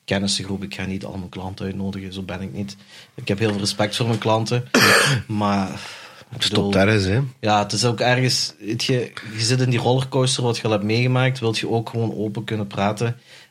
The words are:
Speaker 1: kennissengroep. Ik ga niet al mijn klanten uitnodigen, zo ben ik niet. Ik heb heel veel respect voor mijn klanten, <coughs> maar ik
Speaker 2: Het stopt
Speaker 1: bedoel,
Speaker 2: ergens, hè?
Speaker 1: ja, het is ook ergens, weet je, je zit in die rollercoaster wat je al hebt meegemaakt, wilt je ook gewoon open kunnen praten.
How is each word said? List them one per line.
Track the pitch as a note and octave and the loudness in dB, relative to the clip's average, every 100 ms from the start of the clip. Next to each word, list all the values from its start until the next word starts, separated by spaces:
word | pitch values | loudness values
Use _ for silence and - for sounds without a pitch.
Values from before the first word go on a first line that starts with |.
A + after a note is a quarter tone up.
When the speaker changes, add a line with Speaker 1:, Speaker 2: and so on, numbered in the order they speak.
Speaker 1:
kennissengroep. | - G2 G2 - F#2 G2 | -4 -2 0 -2 -4 -6
Ik | G2 | -8
ga | - | -8
niet | F#2 F#2+ | -6 -6
al | - F#2+ | -8 -10
mijn | F2+ | -10
klanten | F#2 F#2 F#2+ F#2+ | -10 -10 -8 -8
uitnodigen, | F#2+ G2 G2 F#2+ | -4 -6 -6 -8
zo | F#2+ | -10
ben | F#2+ F#2 | -8 -8
ik | F#2+ | -8
niet. | - G2+ - - - - | -6 -8 -10 -20 -20 -20
Ik | - B2+ | -12 -4
heb | G2+ | 0
heel | A2+ | 0
veel | G2+ | 0
respect | G2 - G#2 - | -2 -2 -2 0
voor | A#2 | 0
mijn | A2+ | 0
klanten, | A2+ A2 A2+ B2 A#2+ B2 A#2+ G2+ | 2 2 2 -2 2 4 6 6
<coughs> | - C3 - | 4 2 0
maar | G#2 G#2 G2+ F#2+ | 0 2 2 0
ik | - - - - - - | -6 -12 -16 -18 -20 -16
Speaker 2:
Het | - | -4
stopt | - G#2 G2+ | 0 2 2
Speaker 1:
bedoel, | G2 G2 | 4 6
Speaker 2:
ergens, | A2 | 4
hè? | F#2 G#2+ C#3 - | 4 2 0 -2
Speaker 1:
ja, | G#2+ G#2 | 2 2
het | G2+ | 2
is | G#2 | 0
ook | A#2+ A2+ | 0 2
ergens, | A#2+ B2 B2+ - - - | 2 4 2 0 -2 -6
weet | G2+ A#2+ | -6 -4
je, | - B2+ - - A2 A2 | 0 0 -2 -8 -12 -4
je | |
zit | A2+ B2+ | 0 2
in | B2+ | 2
die | A#2+ | 2
rollercoaster | A#2+ C3 C3 C#3 B2+ C3 | 2 2 2 0 2 2
wat | B2 A2+ | 0 0
je | |
al | A2+ | 0
hebt | G#2+ | 0
meegemaakt, | G#2 A2+ B2+ B2+ B2+ C3 | 2 2 2 4 2 2
wilt | A2+ G#2+ | -2 -2
je | A2+ | 0
ook | A2+ A2+ | -2 -2
gewoon | A#2 A2 | -2 -2
open | F2+ G#2+ G#2 | -2 -4 -4
kunnen | G#2 G#2+ G2+ | -6 -4 -4
praten. | - G2+ G#2 A#2 A#2+ - - - | -2 0 0 -2 -2 -10 -20 -18